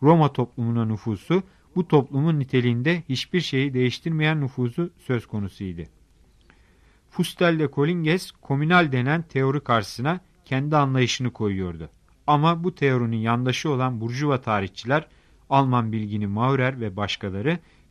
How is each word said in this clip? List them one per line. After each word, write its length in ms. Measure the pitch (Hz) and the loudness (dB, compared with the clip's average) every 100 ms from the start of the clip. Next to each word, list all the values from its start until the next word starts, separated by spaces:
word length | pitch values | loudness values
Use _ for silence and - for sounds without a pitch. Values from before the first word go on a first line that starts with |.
Roma 300 | 139 165 143 | 6 6 6
toplumuna 520 | 139 123 - 117 117 | 2 -4 -2 -2 0
nüfusu, 580 | 110 107 117 101 - 180 - _ _ 180 | 0 -2 -4 -6 0 -2 -2 _ _ -4
bu 120 | 175 | 2
toplumun 500 | 151 127 135 160 151 | 2 2 0 0 0
niteliğinde 640 | 131 131 123 120 139 175 - | 0 2 2 0 0 -2 -2
hiçbir 320 | 127 - 180 | -6 -2 -2
şeyi 340 | - 135 139 | 0 -2 0
değiştirmeyen 680 | 127 127 - 165 160 156 156 | 0 0 -2 -4 0 0 0
nüfusu 500 | 131 - 123 120 170 - | -2 -2 -4 -2 -6 -8
söz 280 | - 120 - | -4 -4 -2
konusuydu. 560 | 107 98 - 98 85 80 _ _ _ _ _ _ _ _ _ _ _ _ | -6 -6 -8 -10 -8 -12 _ _ _ _ _ _ _ _ _ _ _ _
Fustel 480 | - 170 - 175 160 | -4 -4 0 2 2
de 100 | 143 | 0
Colinges, 560 | - 147 175 156 185 - | 0 0 0 0 -2 -4
komünal 640 | - - 139 151 180 156 | -18 -6 -2 2 4 4
denen 300 | 127 127 160 | 0 0 -2
teori 380 | 165 135 135 143 | -2 -2 0 -2
karşısına 600 | - 117 101 - 135 180 - _ | 0 0 0 -6 -4 -4 -8 _
kendi 320 | - 131 147 151 | -6 -4 0 2
anlayışını 540 | 135 131 120 - 123 | 2 2 0 0 -6
koyuyordu. 600 | - 107 95 90 82 80 _ _ _ - | -2 -4 -2 -6 -8 -14 _ _ _ 0
Ama 380 | 147 160 170 | 4 4 2
bu 100 | 180 | -4
teorinin 420 | - 143 127 117 113 | -2 0 0 0 -2
yandaşı 540 | 113 120 127 120 156 | 0 0 0 -2 -2
olan 300 | 131 131 117 | -2 -2 -4
Burjuva 400 | 113 127 147 131 | -6 -2 -2 -2
tarihçiler, 680 | 120 104 95 - 113 147 - _ _ _ _ | 0 -2 -2 -8 -2 -2 -2 _ _ _ _
Alman 420 | 139 135 123 113 | 2 4 2 0
bilgini 340 | 110 107 107 104 | -4 -4 -4 -4
Maurer 540 | 104 127 135 127 131 | -2 0 0 0 -2
ve 160 | 110 95 | -8 -4
başkaları, 600 | 104 - 104 95 127 170 - _ _ | -4 -4 -6 -4 -4 -4 -8 _ _